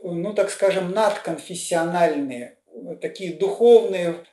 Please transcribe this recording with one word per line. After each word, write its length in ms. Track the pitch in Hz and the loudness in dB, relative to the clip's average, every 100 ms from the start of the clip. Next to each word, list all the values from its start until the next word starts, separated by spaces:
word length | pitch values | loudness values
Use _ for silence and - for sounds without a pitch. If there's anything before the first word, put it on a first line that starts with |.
ну, 300 | 175 170 202 | -8 -6 -4
так 160 | 208 - | -2 -2
скажем, 420 | - 196 190 180 | 0 0 0 -2
надконфессиональные, 1700 | 208 208 - 170 156 - 175 - 170 170 175 165 143 135 120 120 _ _ - 170 156 | 0 0 0 -8 -10 -10 -12 -4 -2 0 2 2 2 -6 -8 -12 _ _ -18 -16 -10
такие 320 | 156 - 180 | -10 -8 -10
духовные, 840 | 170 190 202 233 226 202 185 170 175 - | -2 -2 4 8 8 6 -2 -2 -4 -12